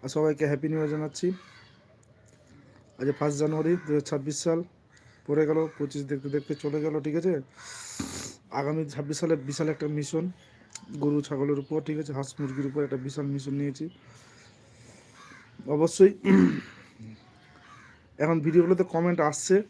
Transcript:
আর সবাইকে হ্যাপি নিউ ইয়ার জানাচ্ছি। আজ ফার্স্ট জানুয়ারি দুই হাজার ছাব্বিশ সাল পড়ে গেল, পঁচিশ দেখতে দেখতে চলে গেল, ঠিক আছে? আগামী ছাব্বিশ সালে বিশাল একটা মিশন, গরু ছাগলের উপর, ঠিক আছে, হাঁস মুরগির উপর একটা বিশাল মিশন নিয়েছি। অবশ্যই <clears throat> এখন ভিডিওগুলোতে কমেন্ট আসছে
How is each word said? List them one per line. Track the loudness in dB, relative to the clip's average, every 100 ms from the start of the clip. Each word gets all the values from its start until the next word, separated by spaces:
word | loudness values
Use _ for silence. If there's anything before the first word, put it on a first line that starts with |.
আর | -4
সবাইকে | 0 2 2 0
হ্যাপি | 0 -2
নিউ | -2
ইয়ার | -2
জানাচ্ছি। | -2 -6 -4 -4 -4 -12 -20 -20 -20 -20 -20 -20 -20 -20 -20 -20 -20 -20 -20 -20 -6
আজ | -4 0
ফার্স্ট | 0 0
জানুয়ারি | 0 0 0 0 0
দুই |
হাজার | -2 0
ছাব্বিশ | -4 -4 -4
সাল | 0 0 -2 _ _ -20 -20 -20 -2
পড়ে | 2 2
গেল, | 2 0 -2
পঁচিশ | -6 -4 -4
দেখতে | -4 -2 -4
দেখতে | -4 -6
চলে | -4 -2
গেল, | -2 -2 -2
ঠিক | -2
আছে? | 0 -2 -4 -16 -18 -16 -14 -10 -10 -8 -12 -16 -8 -4
আগামী | -2 -2 -2
ছাব্বিশ | -6 -6 -2
সালে | 0 0 -2
বিশাল | -2 -2
একটা | -2 -4 -4
মিশন, | -2 -2 -4 -8 -20 -20 -20 -20 -14 -2
গরু | 0 0
ছাগলের | -2 -2 0 0
উপর, | -2 -4
ঠিক | -4 -6
আছে, | -4
হাঁস | -6 -6
মুরগির | -6 -6 -4 -4
উপর | -2 -2
একটা | -2
বিশাল | -6 -6 -4
মিশন | -4 -4 -4
নিয়েছি। | -4 -4 -10 -12 -20 -20 -20 -20 -20 -20 -20 -20 -20 -20 -20 -20 -20 -20 -20 -16 -4
অবশ্যই | 2 2 8 6 6
<clears throat> | 6 8 8 4 -8 -20 -20 -20 -18 -18 -20 -20 -20 -20 -20 -20 -20 -20 -20 -2
এখন | 0 2
ভিডিওগুলোতে | 4 4 6 4 2
কমেন্ট | 2 2 2
আসছে | 2 0 4 2 2